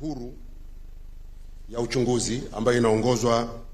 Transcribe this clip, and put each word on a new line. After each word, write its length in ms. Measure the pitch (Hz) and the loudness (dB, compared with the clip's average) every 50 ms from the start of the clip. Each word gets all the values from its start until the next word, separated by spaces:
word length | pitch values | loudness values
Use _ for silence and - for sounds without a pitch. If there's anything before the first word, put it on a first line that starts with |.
huru 320 | 143 156 147 127 120 123 131 - - - - - - - - - - - - - - - - - - - - - - - - - - - | -8 -6 -6 -6 -8 -10 -12 -12 -14 -14 -14 -14 -14 -14 -14 -14 -14 -14 -14 -14 -14 -14 -14 -14 -14 -14 -14 -14 -14 -14 -14 -14 -14 -8
ya 100 | 107 117 | -4 -4
uchunguzi 640 | 120 113 - 131 123 117 123 120 - - 113 131 - - - | -2 0 2 2 4 4 4 2 2 0 -2 -2 -4 -6 -6
ambayo 240 | 104 110 123 120 120 | 0 4 4 6 6
inaongozwa 720 | 117 113 110 110 107 123 123 113 120 120 117 117 117 117 - - - - | 6 6 6 6 6 4 4 4 4 4 4 4 2 0 -4 -10 -12 -12